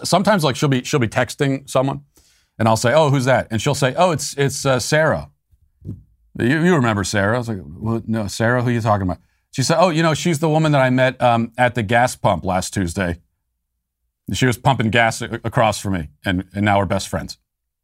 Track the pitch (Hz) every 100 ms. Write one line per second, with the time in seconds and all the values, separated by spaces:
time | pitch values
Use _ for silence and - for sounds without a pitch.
0 | - 175 196 208 151 120 151 131 - 147
1 | 113 - 123 - 143 135 - 135 135 139
2 | - _ _ _ _ - 113 110 117 147
3 | 151 139 127 120 - 110 147 - 131 131
4 | 185 156 - - 139 143 139 131 - 151
5 | 156 87 71 _ _ _ _ _ - -
6 | - _ _ - 113 156 175 170 120 104
7 | 95 107 98 123 117 98 73 78 110 113
8 | 113 110 101 - 113 123 120 117 110 104
9 | 95 82 _ _ _ - 127 165 185 156
10 | 165 147 180 147 160 151 156 147 131 127
11 | 131 127 123 117 117 - 123 120 101 117
12 | 123 - 113 90 95 92 - - 90 98
13 | 87 82 _ _ _ _ _ _ _ _
14 | _ _ - 98 131 117 - 120 110 120
15 | 113 - 110 113 113 - 110 101 101 92
16 | 73 - 104 92 - 101 107 101 95 98
17 | - 95 - - _ _ _ _